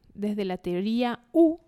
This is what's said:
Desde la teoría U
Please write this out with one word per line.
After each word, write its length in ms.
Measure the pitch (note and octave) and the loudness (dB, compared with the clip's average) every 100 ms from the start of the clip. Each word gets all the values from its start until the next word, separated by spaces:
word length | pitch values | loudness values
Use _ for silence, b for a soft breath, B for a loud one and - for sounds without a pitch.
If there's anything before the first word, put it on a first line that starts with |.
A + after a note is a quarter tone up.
| _ | _
Desde 320 | G3+ G#3 G#3 F#3+ | -8 -6 -4 -6
la 120 | F#3 | -6
teoría 640 | F3+ F3 G#3 A#3 B3 - _ | -4 -4 -2 -2 -2 -4 _
U 300 | D#4+ E4 E4+ | 4 4 2